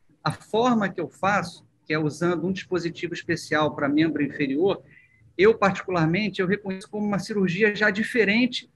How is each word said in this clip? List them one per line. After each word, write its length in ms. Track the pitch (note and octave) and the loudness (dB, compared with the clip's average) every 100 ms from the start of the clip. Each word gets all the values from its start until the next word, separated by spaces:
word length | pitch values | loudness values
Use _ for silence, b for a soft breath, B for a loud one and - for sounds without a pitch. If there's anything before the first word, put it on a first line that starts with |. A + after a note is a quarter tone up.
| _ _ | _ _
A 80 | - | -6
forma 560 | - - G#3+ B3 A3+ F#3+ | -6 -4 0 2 2 0
que 120 | F#3+ | -4
eu 80 | D3+ | -8
faço, 580 | - F#3+ G3+ E3+ - - _ - | -4 0 0 -2 -10 -20 _ -4
que 60 | |
é 60 | D#3 | -2
usando 480 | D3+ B2 F3 F3 F3 | -2 -2 -2 0 -2
um 60 | |
dispositivo 600 | F#3+ - F3+ E3 E3 E3+ | -4 -4 -4 -4 -6 -8
especial 640 | E3+ - D#3+ - D#3 D3+ - | -8 -6 -6 -2 0 0 0
pra 140 | C#3+ | 0
membro 320 | D3 E3 D3 | 2 2 2
inferior, 600 | C#3 - C#3 C3+ G3 F3 b b b b _ - | -2 -2 -2 0 0 0 b b b b _ 2
eu, 200 | G3+ A3 | 4 4
particularmente, 840 | G3 F#3+ - F3+ D#3+ F#3 G#3+ - | 2 0 -2 0 2 2 -2 -2
eu 60 | F3+ | -2
reconheço 420 | G3+ G3 F#3+ - | -2 -4 -8 -8
como 180 | G#3 G#3 | -6 -2
uma 120 | G3+ | -2
cirurgia 560 | - G#3 F#3 E3+ G#3+ | -2 0 0 2 0
já 160 | F#3+ G#3 | 2 0
diferente 800 | G3+ G#3+ A#3+ G3 A3 B3 - - | 0 0 2 2 4 2 -2 -12